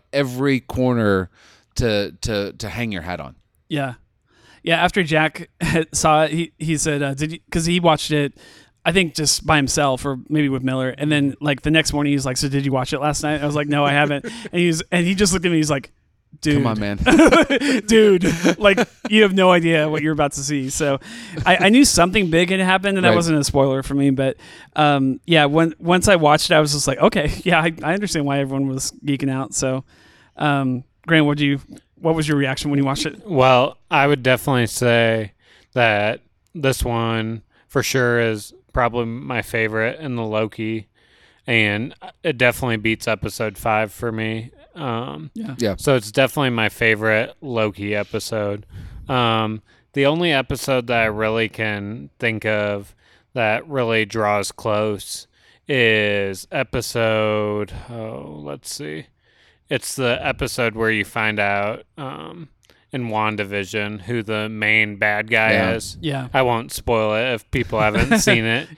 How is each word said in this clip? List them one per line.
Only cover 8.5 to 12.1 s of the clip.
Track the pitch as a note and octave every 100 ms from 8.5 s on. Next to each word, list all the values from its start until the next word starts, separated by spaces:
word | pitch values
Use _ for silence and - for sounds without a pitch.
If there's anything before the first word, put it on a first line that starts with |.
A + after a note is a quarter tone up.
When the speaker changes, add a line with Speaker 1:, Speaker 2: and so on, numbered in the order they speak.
| - _ _
Speaker 2:
I | -
think, | F3+ E3+
just | - D3 -
by | D#3 D#3
himself | C3+ D#3+ C#3+ B2+ C#3+
or | C3 -
maybe | D3+ C#3+
with | C3
Miller. | B2+ C3 C3
And | A#2+ D3
then, | D3 C#3 B2+
like, | D3 C3+
the | -
next | D#3+ D3
morning, | D3 D3